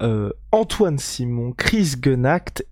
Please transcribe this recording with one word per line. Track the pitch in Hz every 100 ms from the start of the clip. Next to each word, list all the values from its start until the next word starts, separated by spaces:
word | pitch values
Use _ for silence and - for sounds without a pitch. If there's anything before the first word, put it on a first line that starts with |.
euh, | 113 107 104 - -
Antoine | 220 226 - 185 139
Simon, | - - 123 120 120
Chris | 123 - 220 170 127
Gunacht | 135 127 127 175 - - -